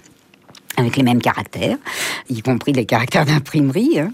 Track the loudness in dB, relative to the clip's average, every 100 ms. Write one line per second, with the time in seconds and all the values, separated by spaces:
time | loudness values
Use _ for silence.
0 | -20 _ _ _ -20 -20 -6 -2 0 2
1 | 4 4 2 -2 -6 -4 -2 -2 -6 -8
2 | -8 -8 -8 -6 -2 -2 0 0 0 0
3 | 2 0 2 0 0 0 2 2 2 2
4 | 0